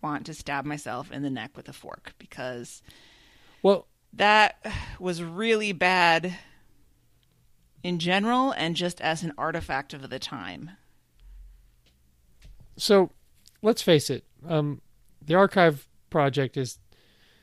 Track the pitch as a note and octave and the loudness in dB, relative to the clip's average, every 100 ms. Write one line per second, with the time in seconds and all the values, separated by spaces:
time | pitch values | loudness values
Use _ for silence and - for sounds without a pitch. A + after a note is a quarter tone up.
0 | D#3 C#3+ - D#3 - C#3+ C#3 D3 A#2+ B2 | -8 -8 -10 -12 -8 -6 -6 -8 -8 -10
1 | D3+ B2+ C#3+ B2 G#2+ C3 - - - - | -10 -8 -6 -6 -10 -16 -20 -20 -20 -20
2 | - - - - B2+ A#2+ A#2 - - - | -20 -20 -20 -12 -10 -10 -14 -18 -20 -20
3 | - _ _ _ _ _ G3 G3 - _ | -20 _ _ _ _ _ 2 2 -2 _
4 | _ G#3+ G#3 G#3+ G#3 - G#3+ - - - | _ 2 6 6 6 2 -10 -10 -10 -8
5 | F#3 E3+ E3 F3 A3+ A3 G#3 F3 F3+ F#3 | -6 -6 -8 -4 0 0 0 0 2 4
6 | E3+ E3 F3+ F3+ - _ _ _ _ _ | 4 4 0 -8 -16 _ _ _ _ _
7 | _ _ _ _ _ _ _ _ F3 F3 | _ _ _ _ _ _ _ _ -6 -4
8 | F3 F#3+ A3 B3+ C4+ - E3 E3 F3 - | 0 0 2 2 0 -2 -4 -2 -4 -4
9 | D#3 D#3+ E3 - D3+ E3 - C3+ C#3 D3 | -4 -4 -6 -6 -6 -4 -6 -6 -8 -14
10 | C3 B2+ - C3 F#2 E2+ D#3+ G3 _ _ | -12 -12 -10 -12 -12 -14 -16 -18 _ _
11 | _ _ - - - - _ _ _ _ | _ _ -20 -20 -20 -20 _ _ _ _
12 | _ _ _ _ - - - - - G3+ | _ _ _ _ -20 -20 -20 -4 4 4
13 | F3 - _ _ _ _ G#3+ A3+ - D#3 | 4 -2 _ _ _ _ 0 2 4 4
14 | - B2+ - _ D#3+ D#3 D3 C#3 - _ | 4 -6 -10 _ -4 -2 -2 -6 -14 _
15 | _ _ D3 F3+ G3 G3 E3+ C#3+ - _ | _ _ 0 4 4 6 4 4 -6 _
16 | _ D#3+ C#3 C3 C3 C#3 B2 - _ _ | _ 0 2 2 -2 -2 -6 -8 _ _
17 | _ _ _ _ | _ _ _ _